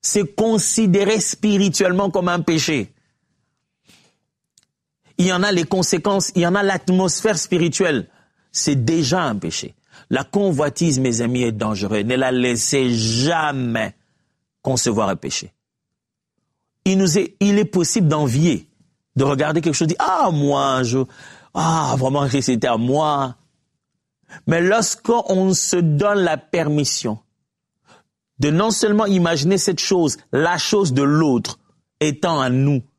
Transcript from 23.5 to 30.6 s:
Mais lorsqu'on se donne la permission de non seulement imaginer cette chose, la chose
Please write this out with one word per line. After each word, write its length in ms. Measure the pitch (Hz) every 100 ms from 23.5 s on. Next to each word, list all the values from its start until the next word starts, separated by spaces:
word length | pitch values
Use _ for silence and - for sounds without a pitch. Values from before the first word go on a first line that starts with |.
| _ _ _ _ _ _ _ _ - -
Mais 160 | 165
lorsqu'on 920 | 175 220 202 - - 233 - 190 190
se 240 | 185 - 180
donne 440 | 170 147 202 202
la 180 | 180 151
permission 800 | - 175 151 147 143 - 120 107 _ _ _ _ _ _ _ - _ _ _ _
de 120 | 139
non 200 | 160 214
seulement 340 | 220 220 208
imaginer 540 | 214 190 170 165 143 190
cette 220 | - 175
chose, 360 | - 185 160 - -
la 240 | 127 160
chose 380 | 175